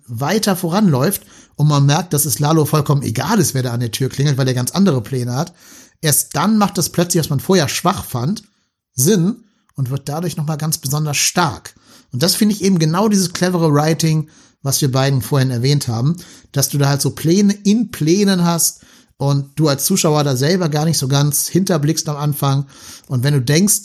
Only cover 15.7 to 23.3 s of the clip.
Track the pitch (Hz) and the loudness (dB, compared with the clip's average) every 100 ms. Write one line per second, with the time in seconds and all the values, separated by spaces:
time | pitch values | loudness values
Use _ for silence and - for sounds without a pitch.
15.7 | 147 - 113 135 175 - - _ 139 131 | 0 0 -2 -2 -2 -8 -20 _ -4 -2
16.7 | 143 139 139 139 - 151 185 202 202 196 | 0 0 0 -2 -2 0 4 2 2 0
17.7 | 220 233 - 151 190 196 190 170 170 - | 0 0 -2 0 2 2 2 2 0 -2
18.7 | - - - _ - 139 143 139 - 156 | -4 -16 -20 _ -4 0 0 -2 0 0
19.7 | 139 - 190 165 151 143 123 139 185 170 | 0 0 0 2 2 2 0 2 0 0
20.7 | 147 160 156 131 139 147 143 - 175 190 | 0 0 0 0 2 2 0 -2 0 0
21.7 | 165 147 160 - 147 147 143 139 135 139 | 0 0 0 -4 -4 -2 0 0 0 -2
22.7 | - - - - 127 139 | -10 -20 -20 -6 -2 0